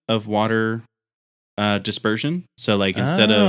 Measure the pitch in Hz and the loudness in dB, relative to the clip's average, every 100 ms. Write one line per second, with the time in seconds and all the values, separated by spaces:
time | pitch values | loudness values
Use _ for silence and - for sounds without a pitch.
0 | - 113 107 107 110 113 110 113 - _ | -4 -4 0 0 0 0 0 -4 -10 _
1 | _ _ _ _ _ - 104 101 104 - | _ _ _ _ _ -4 -2 0 -2 -4
2 | 110 110 143 175 - - - 104 98 95 | -2 -2 -2 -6 -8 -10 -2 0 0 0
3 | 139 175 107 104 | -2 2 4 4